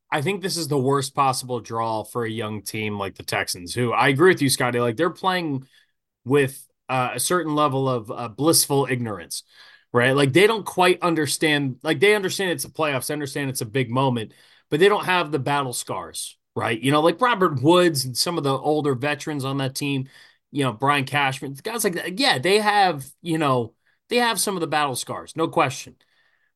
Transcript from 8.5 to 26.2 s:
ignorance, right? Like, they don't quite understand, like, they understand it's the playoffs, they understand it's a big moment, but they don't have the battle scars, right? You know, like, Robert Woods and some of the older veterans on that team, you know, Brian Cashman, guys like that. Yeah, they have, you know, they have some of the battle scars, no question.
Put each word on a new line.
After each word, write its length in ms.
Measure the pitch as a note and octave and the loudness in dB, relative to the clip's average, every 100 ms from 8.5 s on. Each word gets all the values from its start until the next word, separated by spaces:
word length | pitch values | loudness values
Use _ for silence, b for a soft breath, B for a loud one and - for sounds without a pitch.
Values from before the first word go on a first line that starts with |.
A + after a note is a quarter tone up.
| D3 - C#3 B2 | 4 4 2 2
ignorance, 540 | B2 A#2 F#2+ D2+ - b b b b b | -2 -4 -8 -10 -12 b b b b b
right? 200 | A#2+ B2+ | 2 4
Like, 200 | C#3 C#3 | 4 4
they 160 | D#3+ G#3 | 6 4
don't 180 | A3+ - | 2 -4
quite 340 | - F3+ F3+ | 2 4 4
understand, 760 | F3 D#3+ C#3+ - D#3 D3 C#3 A#2+ | 2 0 0 0 2 2 0 -2
like, 160 | D#3 D#3 | -4 2
they 160 | G3+ G#3+ | 4 4
understand 340 | F#3+ - F#3 | 0 -2 -2
it's 140 | C#3 | -4
the 60 | - | -6
playoffs, 360 | - D3+ C3 - | -4 -2 -2 -4
they 80 | |
understand 360 | D3+ C#3 D3 C#3 | -6 -6 -4 -4
it's 100 | B2+ | -4
a 60 | A2+ | -4
big 240 | C3 A#2 | -2 0
moment, 420 | B2 C3+ A#2+ G#2+ b b b _ | 0 2 0 -4 b b b _
but 100 | D3+ | 4
they 80 | G3 | 4
don't 160 | G3+ | 4
have 260 | D3+ F3+ D#3 | 2 0 0
the 80 | D3+ | -2
battle 340 | C3 C#3+ C3 | 0 -2 -2
scars, 640 | A#2 - G2 D#2+ - - - _ A2+ | -6 -8 -8 -10 -12 -14 -16 _ -4
right? 240 | G#2+ A#2 | -2 0
You 100 | B2+ | 2
know, 100 | D3+ | 4
like, 200 | E3 E3+ | 4 4
Robert 420 | B3 G#3+ F#3 C#3 | 0 2 0 2
Woods 420 | C#3+ F3+ F3 C#3+ | 4 6 6 2
and 120 | B2 A#2 | -2 -4
some 220 | F3+ E3 | -2 -2
of 40 | |
the 160 | C#3 C3+ | 0 0
older 380 | D3 D3+ D3 B2 | 0 0 0 -2
veterans 480 | D3 C#3+ D#3 D3 | -2 -4 -6 -6
on 140 | C3+ C#3 | -4 -4
that 180 | C3+ C3+ | -4 -4
team, 320 | C#3+ C3+ C3 b b b _ | -4 -4 -4 b b b _
you 80 | C#3 | -2
know, 100 | C3+ | -2
Brian 320 | G#2+ C#3 C#3+ | 0 0 0
Cashman, 520 | C3+ C#3+ C3+ C3 C#3+ C#3 | 0 0 0 -2 -8 -10
guys 180 | G#3+ A#3 | -8 -2
like 120 | G3+ | -2
that. 260 | E3 D#3 F#3 | -2 -6 -2
Yeah, 180 | C4+ C#3+ | 0 2
they 220 | E3+ G#3 | 2 2
have, 440 | G#3 G#3 F#3 D3 C3+ - | 4 4 4 0 -8 -12
you 180 | F3 D#3+ | -4 0
know, 360 | D3 B2+ A2 _ _ _ _ | 2 0 -2 _ _ _ _
they 80 | A#3+ | 0
have 200 | A#3+ A3 | 0 0
some 180 | G#3+ F#3+ | -2 -2
of 40 | |
the 80 | D3+ | -2
battle 260 | D3+ D3 | 0 0
scars, 400 | A#2+ - G2+ D#2 | -2 -8 -10 -10
no 140 | D#3 E3 | -4 -2
question. 480 | E3+ C#3 - - - _ _ | 2 0 -2 -12 -20 _ _